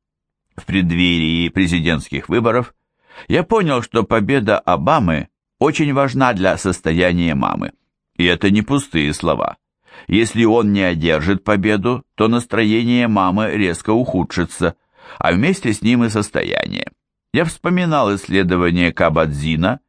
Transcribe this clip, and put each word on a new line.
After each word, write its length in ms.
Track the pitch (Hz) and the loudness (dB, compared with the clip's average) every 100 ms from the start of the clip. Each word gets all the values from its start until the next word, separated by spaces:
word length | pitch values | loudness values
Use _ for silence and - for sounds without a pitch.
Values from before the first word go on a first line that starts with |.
| _ _ _ _ _ - | _ _ _ _ _ -20
В 80 | |
преддверии 840 | - 95 87 85 87 85 80 82 85 | -4 0 0 2 2 2 0 0 -2
президентских 800 | 95 90 87 82 78 - 69 - | 0 0 0 0 -2 -4 -10 -2
выборов 460 | 107 117 - - _ _ _ _ - - | 0 2 0 -4 _ _ _ _ -18 -2
я 140 | 143 | -2
понял, 400 | 170 226 170 127 | 0 0 0 -2
что 220 | 113 117 | -2 -2
победа 540 | 104 110 101 139 104 101 | 0 0 0 0 2 0
Обамы — 680 | - 87 87 156 92 80 - _ _ - | 0 0 2 2 2 -2 -4 _ _ -2
очень 340 | 143 151 147 | -2 0 -2
важна 400 | 135 139 131 127 | 0 -2 0 0
для 240 | 101 95 82 | 2 0 0
состояния 760 | 95 87 82 82 90 87 85 | -2 -2 -2 2 2 2 0
мамы. 380 | 69 50 50 50 - _ _ _ - | 0 -2 -4 -8 -12 _ _ _ -2
И 80 | |
это 260 | 87 87 101 | 0 2 2
не 120 | 104 | 2
пустые 500 | 104 139 - 82 73 | 2 -2 -2 -2 -2
слова. 440 | 76 85 67 - - _ _ _ - - | -2 -2 -2 -4 -8 _ _ _ -18 0
Если 380 | 101 113 110 | 0 2 2
он 280 | 113 117 107 | 4 4 2
не 100 | 101 | 2
одержит 640 | 92 85 82 78 80 98 | 0 0 0 0 0 -2
победу, 600 | - 107 107 107 107 123 - | 0 0 0 0 -2 -4 -8
то 140 | - 110 | -2 0
настроение 800 | 120 - 110 107 110 117 123 117 | 0 -2 -2 0 0 0 0 0
мамы 440 | 104 92 95 110 | 0 0 0 -2
резко 380 | 95 92 85 - | 0 -2 -2 -2
ухудшится, 840 | 113 127 90 80 - 85 - 85 - _ _ - - | 0 0 -2 -4 -4 -6 -2 -4 -4 _ _ -20 -4
а 140 | 85 | 0
вместе 400 | 87 151 190 123 | 2 2 0 -2
с 100 | 104 | -2
ним 220 | 110 123 | 0 2
и 40 | 117 | 2
состояние. 840 | 107 104 - - - 50 50 50 _ _ _ _ | 0 -2 -4 -4 -4 -4 -8 -10 _ _ _ _
Я 120 | - | -2
вспоминал 680 | 165 - 156 180 175 151 107 | -2 -2 -2 0 0 0 0
исследование 800 | 101 - 95 92 90 87 87 87 | -2 0 0 2 2 2 2 0
Кабадзина 880 | - 85 80 80 71 78 80 92 131 | 2 0 2 0 -2 -2 0 -2 -4